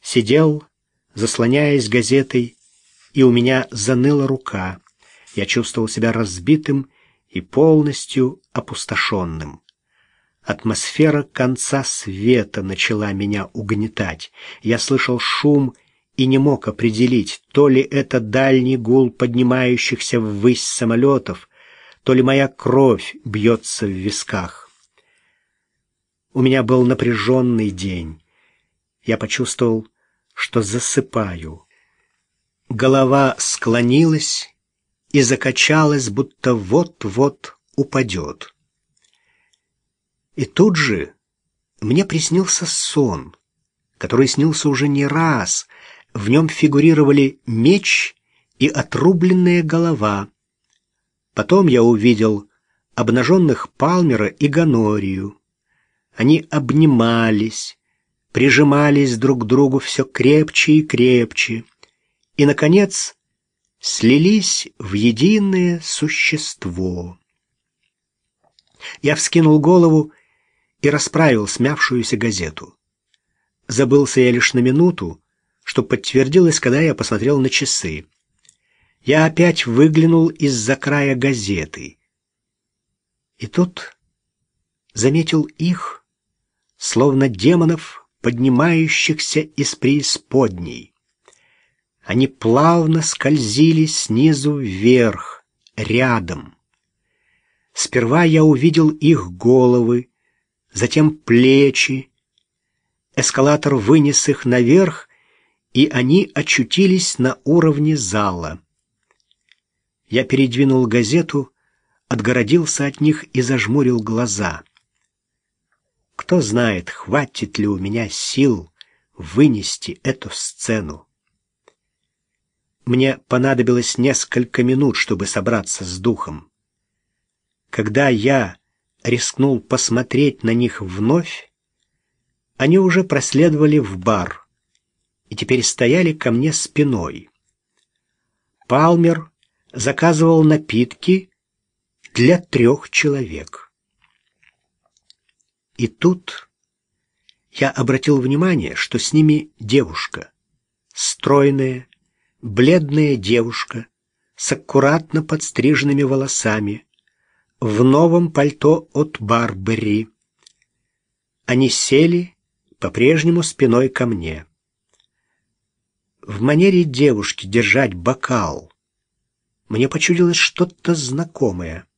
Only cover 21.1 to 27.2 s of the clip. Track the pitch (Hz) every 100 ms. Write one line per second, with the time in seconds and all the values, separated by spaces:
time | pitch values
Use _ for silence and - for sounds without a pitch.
21.1 | 135 - 92 _ _ _ - - _ -
22.1 | 127 127 139 135 _ - 127 135 113 -
23.1 | - - 104 107 113 - - 104 95 98
24.1 | - - 101 90 - - _ _ _ _
25.1 | _ _ _ _ _ _ _ _ _ _
26.1 | _ _ 135 131 131 117 127 123 127 117
27.1 | 113